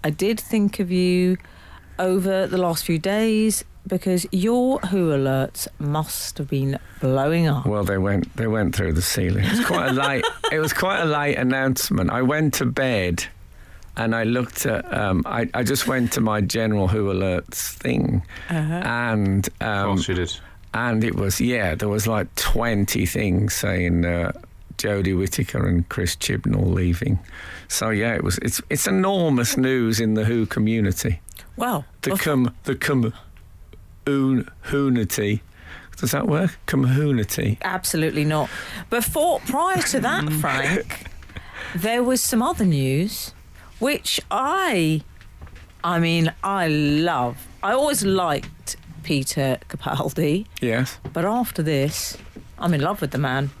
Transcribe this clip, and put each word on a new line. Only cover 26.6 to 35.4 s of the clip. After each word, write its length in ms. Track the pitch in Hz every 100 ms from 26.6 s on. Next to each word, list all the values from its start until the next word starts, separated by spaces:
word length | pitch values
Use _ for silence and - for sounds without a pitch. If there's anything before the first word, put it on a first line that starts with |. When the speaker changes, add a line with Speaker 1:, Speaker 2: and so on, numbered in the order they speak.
| 90
Speaker 2:
leaving. 460 | 90 90 87 - 98 - - - - -
So, 220 | - 113
yeah, 240 | 107 117
it 100 | 110
was, 140 | - -
it's, 240 | - - -
it's 180 | 147 -
enormous 720 | 190 190 196 165 131 120 -
news 420 | 131 131 113 110
in 140 | 113
the 100 | 107
Who 220 | 107 117 110
community. 720 | - 107 113 98 92 117 87 - - - -
Speaker 1:
Well, 260 | 240 185 117 -
Speaker 2:
The 80 | -
Speaker 1:
bef- 100 | 196
Speaker 2:
com-, 340 | 160 139 120 -
the 120 | - 135
com-, 380 | - 139 110 - - - - - - - - - -
oon-, 400 | 139 135 127 - -
hoonity. 800 | - 143 139 123 107 - 101 107